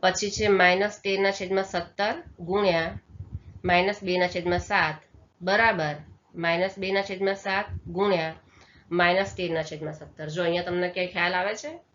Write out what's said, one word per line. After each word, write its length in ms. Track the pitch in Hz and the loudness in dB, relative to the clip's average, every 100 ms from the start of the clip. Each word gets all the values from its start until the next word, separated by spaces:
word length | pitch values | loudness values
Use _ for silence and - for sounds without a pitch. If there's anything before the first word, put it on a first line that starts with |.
પછી 300 | 190 185 208 | 2 2 -4
છે 180 | 202 214 | 0 2
માઇનસ 520 | 190 180 180 208 202 | 6 6 4 0 -2
તેરના 280 | 202 190 196 | -2 2 0
છેદમાં 340 | 196 180 190 | 0 -2 -2
સત્તર 580 | 190 180 170 - 202 330 - - | 0 -4 -6 -4 -4 -4 -10 -14
ગુણ્યા 580 | 170 190 202 165 165 - _ - - - - - | -2 2 4 2 0 -6 _ -16 -12 -12 -14 -8
માઇનસ 400 | 175 175 190 202 | 2 4 4 -2
બેના 240 | 190 180 180 | -2 2 2
છેદમાં 300 | 180 175 180 | 0 0 0
સાત 360 | 175 202 160 156 _ - - _ | 2 2 2 -2 _ -20 -20 _
બરાબર 520 | 175 208 226 190 151 147 - - _ | 0 4 4 2 -2 -4 -12 -20 _
માઇનસ 440 | 175 170 170 185 196 | -4 0 2 0 -2
બેના 240 | 190 196 | -2 0
છેદમાં 320 | 196 185 190 | -2 -2 -2
સાત 320 | 196 202 190 208 - - | -2 -2 -4 -4 -10 -8
ગુણ્યા 460 | 170 202 180 160 160 _ - - - _ | 0 2 2 0 -8 _ -20 -20 -20 _
માઇનસ 440 | 170 175 185 196 - | 2 4 4 0 -4
તેરના 260 | 175 165 | -4 -2
છેદમાં 320 | 156 151 151 | -4 -6 -10
સત્તર. 340 | 151 147 - 151 | -10 -16 -12 -8
જો 140 | 156 | -2
અહીંયા 200 | 170 175 | 0 0
તમને 260 | 175 180 180 | -2 -2 -2
ક્યાંય 240 | 180 180 | -2 -4
ખ્યાલ 220 | 190 175 | 0 0
આવે 200 | 180 190 | 0 -2
છે? 240 | 220 294 339 _ | -4 -8 -12 _